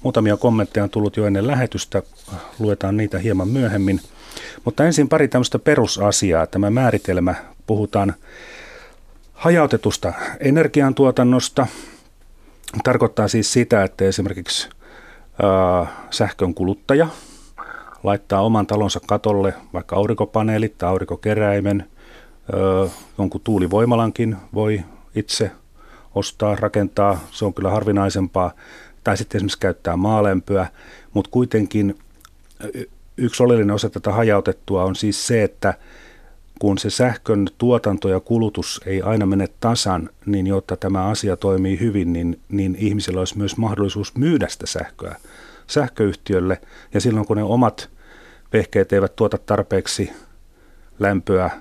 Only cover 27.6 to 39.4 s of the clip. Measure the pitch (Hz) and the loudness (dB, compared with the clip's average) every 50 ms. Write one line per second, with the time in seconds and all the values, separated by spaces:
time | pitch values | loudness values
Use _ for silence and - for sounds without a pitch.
27.6 | 95 92 101 107 98 107 98 101 98 98 - 101 95 90 - 95 92 90 - - | -2 0 0 0 0 2 2 2 2 0 0 -2 -2 -2 0 -2 -2 -2 -4 -8
28.6 | - - - - - - - - - 110 104 - 110 - - 101 95 98 - - | -20 -20 -20 -20 -20 -20 -20 -8 -4 -2 -2 -2 -4 -4 -4 -4 -4 -4 -4 -2
29.6 | - 92 85 - - 87 85 87 95 107 110 107 104 101 95 92 - - 101 95 | -2 -2 -2 -2 -4 -4 -2 -2 0 0 2 2 2 2 0 0 -2 -2 -2 -2
30.6 | 92 - - - - - - - - - - 104 95 - - 127 123 120 - 110 | -2 -4 -8 -14 -20 -20 -20 -20 -12 -6 -4 -4 -2 -2 0 0 0 2 0 0
31.6 | 101 - - 104 101 98 101 - - - _ _ - - _ _ _ - - - | 0 0 0 0 0 0 -2 -6 -10 -20 _ _ -20 -20 _ _ _ -20 -20 -16
32.6 | - - - - 78 - - - - - - - 123 113 - - 123 123 120 113 | -14 -12 -12 -12 -12 -14 -16 -20 -20 -16 -6 -4 -4 -2 2 2 4 4 6 4
33.6 | 104 101 104 104 - 101 - 95 - 107 98 117 113 110 104 98 - 98 90 - | 4 2 2 0 -2 -4 -6 -6 -4 -2 0 2 2 4 2 2 2 0 -4 -4
34.6 | - - 95 92 92 95 92 - - 104 98 - - - 120 113 104 92 - - | -4 -4 -2 0 0 0 -2 -2 -2 -2 -2 -2 -2 0 2 2 2 0 -2 -2
35.6 | - 98 - - - - - - - - - - - - - - - - - - | -2 -2 -2 -2 -6 -20 -20 -20 -20 -20 -20 -20 -20 -20 -20 -20 -20 -20 -8 -2
36.6 | - 104 98 95 - 104 - - 123 127 - - - - 110 101 98 - - - | 0 0 0 0 -2 -2 0 0 0 0 0 -2 -2 0 0 2 0 -2 -2 0
37.6 | 120 123 120 113 - 107 98 95 - 98 92 110 - - 117 113 113 104 - 90 | 2 2 2 4 2 0 -2 0 0 0 0 -2 -2 0 0 0 0 0 -2 -4
38.6 | 87 - - - - 95 95 95 - 104 110 107 101 95 95 98 | -6 -6 -8 -10 -6 -6 -4 -2 -2 0 0 2 2 2 2 2